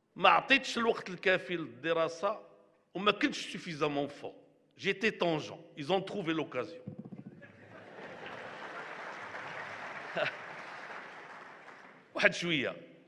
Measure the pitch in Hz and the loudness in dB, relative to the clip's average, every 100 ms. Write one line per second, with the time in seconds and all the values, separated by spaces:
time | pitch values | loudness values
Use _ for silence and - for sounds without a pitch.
0 | _ 156 185 165 - 262 - 233 226 - | _ 6 8 8 8 4 4 2 2 2
1 | - 175 190 185 185 175 143 117 151 165 | -4 2 4 4 4 -4 -4 -4 0 2
2 | 160 - 202 202 - - - _ _ 175 | 2 2 -2 -2 -10 -20 -20 _ _ 2
3 | 208 202 294 - - 180 180 147 151 143 | 4 4 2 0 -6 -8 -6 0 2 2
4 | 143 - 101 - - _ _ - 160 190 | 0 -4 -10 -12 -20 _ _ -2 -2 2
5 | 220 - 175 156 110 101 - - 139 190 | 2 4 2 2 0 -10 -12 -6 2 2
6 | 185 208 160 160 143 127 113 - - - | 2 -2 0 0 0 -2 -4 -8 -12 -12
7 | - - - - - - - - - - | -12 -14 -14 -16 -18 -20 -20 -18 -16 -14
8 | - - - - - - - - - - | -14 -12 -12 -10 -10 -10 -10 -10 -10 -10
9 | - - - - - - - - - - | -10 -10 -10 -10 -8 -8 -8 -10 -10 -10
10 | - 170 151 - - - - - - - | -6 0 0 -2 -10 -12 -12 -12 -12 -12
11 | - - - - - - - - - - | -12 -14 -16 -16 -16 -18 -18 -20 -20 -20
12 | - - 202 - 175 151 104 - - - | -8 4 4 4 2 2 2 -2 -12 -20